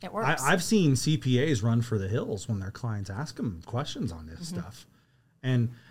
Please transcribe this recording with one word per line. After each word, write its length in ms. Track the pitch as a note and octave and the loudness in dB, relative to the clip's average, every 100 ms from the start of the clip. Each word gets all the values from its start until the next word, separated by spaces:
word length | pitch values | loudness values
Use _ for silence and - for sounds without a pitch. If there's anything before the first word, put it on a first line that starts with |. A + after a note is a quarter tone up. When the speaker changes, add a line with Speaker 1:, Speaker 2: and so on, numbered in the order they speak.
Speaker 1:
it 100 | F#3 | -10
works. 300 | G3+ C#3+ D#3+ | -2 0 2
Speaker 2:
I, 100 | C3+ | 4
I've 100 | F3+ | 4
seen 340 | - A3 D#3+ C3 | 4 4 6 4
C 200 | - D#3 | 4 2
P 240 | B2 B2 | 4 2
As 200 | D3+ C3 | 4 2
run 200 | A#2 A#2 | 2 2
for 160 | A#2 A2 | 2 0
the 100 | F#2+ | 0
hills 400 | A2+ A#3+ G2+ - | -2 -2 -6 -4
when 100 | G#2 | -4
their 100 | F#2+ | -4
clients 400 | - A#2 G#2+ F#2+ | -8 -6 -6 -6
ask 260 | G2 D#3+ - | -8 -8 -6
them 240 | - E2 - | -6 -6 -6
questions 460 | A#2 D3+ - C#3+ | -6 -4 -4 -6
on 140 | E2 D#2 | -6 -12
this 140 | E2 E3+ | -12 -10
Speaker 1:
Mm-hmm. 80 | F3+ | -8
Speaker 2:
stuff. 260 | E2+ - - _ _ _ _ _ | -10 -14 -20 _ _ _ _ _
And, 280 | C3 B2+ A#2+ - - | 0 2 2 -2 -20